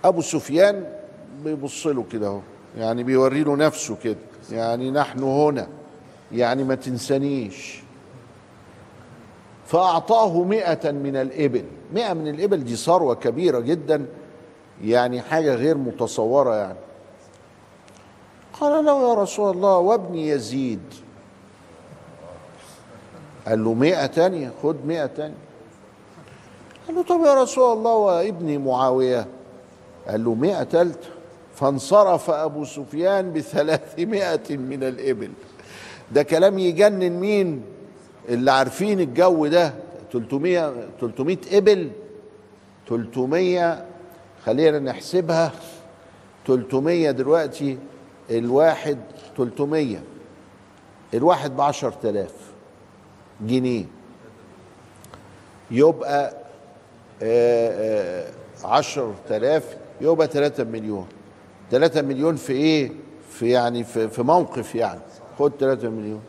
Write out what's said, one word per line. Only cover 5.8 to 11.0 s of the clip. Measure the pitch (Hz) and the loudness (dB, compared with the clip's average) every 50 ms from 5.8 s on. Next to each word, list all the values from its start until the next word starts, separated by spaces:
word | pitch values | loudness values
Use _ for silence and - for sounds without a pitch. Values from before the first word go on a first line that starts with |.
| - - - - - - - - - - 107 | -20 -20 -20 -20 -20 -20 -20 -20 -20 -10 -2
يعني | 113 123 117 127 135 135 | -2 0 0 0 -2 0
ما | 131 131 | -2 -2
تنسانيش". | 131 131 127 127 120 113 - 143 135 139 143 143 135 117 101 92 - - - - - - - - - - - - - - - - - - - - - - - - - - - - - - - - - - - - - - - - - - | -4 -4 -6 -8 -8 -4 -2 -2 -2 0 -2 -4 -4 -6 -8 -12 -14 -16 -18 -18 -18 -20 -20 -20 -20 -20 -20 -20 -20 -20 -20 -20 -20 -20 -20 -20 -20 -20 -20 -20 -20 -20 -20 -20 -20 -20 -20 -20 -20 -20 -20 -20 -20 -20 -20 -20 -20 -10
فأعطاه | - - 170 185 185 170 165 - - 220 226 220 202 165 170 175 | 0 2 2 2 4 2 0 2 2 4 4 4 4 2 0 0
مائة | 185 208 226 190 175 160 156 - 156 | 2 0 0 0 0 -2 0 -2 -4
من | 143 143 | -4 -2